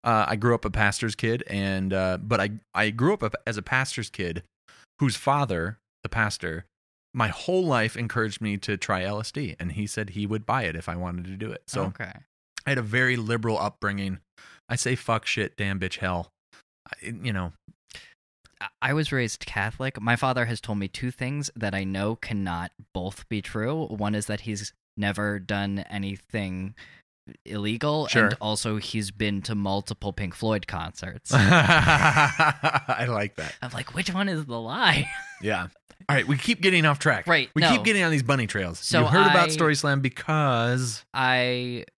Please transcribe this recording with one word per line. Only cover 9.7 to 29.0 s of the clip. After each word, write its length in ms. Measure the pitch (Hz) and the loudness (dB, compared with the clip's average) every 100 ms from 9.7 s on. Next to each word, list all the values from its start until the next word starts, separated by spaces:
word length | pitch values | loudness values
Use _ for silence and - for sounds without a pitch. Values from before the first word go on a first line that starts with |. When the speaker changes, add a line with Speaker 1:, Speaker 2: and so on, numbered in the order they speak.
Speaker 1:
he 120 | 80 104 | -4 -4
said 260 | - 101 | -4 -6
he 140 | 95 101 | -4 -2
would 200 | 110 107 | -2 -2
buy 180 | 127 | -2
it 140 | 98 80 | -2 -4
if 100 | - | -6
I 80 | 87 | -6
wanted 300 | 90 87 90 | -6 -6 -10
to 60 | 95 | -10
do 160 | 107 | -10
it. 100 | - - | -10 -8
So 160 | 101 | -4
Speaker 2:
Okay. 280 | 95 - 110 - _ _ _ - - | -4 -6 -12 -12 _ _ _ -10 -2
Speaker 1:
I 40 | |
had 80 | 135 | -2
a 40 | |
very 360 | 107 123 127 123 | 0 2 2 0
liberal 420 | 110 117 113 104 | -2 -2 0 0
upbringing. 600 | 101 - 104 98 98 92 _ _ - - - | -2 -4 -4 -4 -4 -6 _ _ -20 -20 -6
I 80 | 117 | -2
say 180 | 120 127 | 0 -2
fuck, 300 | - 110 - | 0 -2 0
shit, 280 | - 104 - | -2 -4 -2
damn, 220 | 98 98 | -2 -2
bitch, 180 | 92 - | -4 -2
hell. 320 | 92 87 - _ _ - _ _ - | -2 -4 -6 _ _ -20 _ _ -16
I, 260 | - 131 113 | -12 -10 -8
you 100 | 123 | -4
know. 180 | 98 87 - - _ _ - - _ _ _ _ _ | -4 -4 -8 -20 _ _ -20 -20 _ _ _ _ _
Speaker 2:
I, 60 | 98 _ | -16 _
I 120 | 131 | 0
was 180 | 147 151 | 0 0
raised 340 | 135 117 - - | 0 -2 -4 -6
Catholic. 560 | 104 104 - 131 113 | -2 -2 -2 -6 -2
My 140 | 113 120 | 0 2
father 300 | 131 127 117 | 2 0 -2
has 140 | 113 | -4
told 180 | - 101 | -4 -4
me 80 | 98 | -4
two 240 | - 123 | -4 -8
things 400 | - 127 143 143 - | -4 -6 -4 -6 -4
that 200 | 107 98 | -4 -2
I 80 | |
know 320 | 95 95 104 113 | -2 -2 -2 -4
cannot 560 | - 104 95 85 85 - - | -4 -4 -2 -4 -6 -12 -12
both 340 | 92 90 - - | -6 -6 -8 -8
be 120 | 107 | -6
true. 440 | - 110 117 160 156 | -4 -4 -4 -4 -6
One 280 | 107 104 104 | -4 -2 -2
is 100 | 104 | -2
that 140 | 104 | -6
he's 320 | 113 104 104 _ _ - | -6 -8 -8 _ _ -4
never 400 | 101 101 104 104 | -2 0 -2 -4
done 420 | 92 101 101 98 - | -4 -2 -2 -4 -6
anything 840 | 101 98 95 _ 113 95 92 95 - - - _ _ - - - | -6 -6 -8 _ -6 -4 -6 -8 -12 -20 -20 _ _ -20 -20 -10
illegal, 640 | 104 104 117 147 151 143 | -4 -2 0 0 0 2
Speaker 1:
Sure. 180 | 123 104 | 4 4
Speaker 2:
and 100 | - | 2
also 360 | 107 107 113 107 | -2 -2 -2 -4
he's 340 | - 113 | -4 -4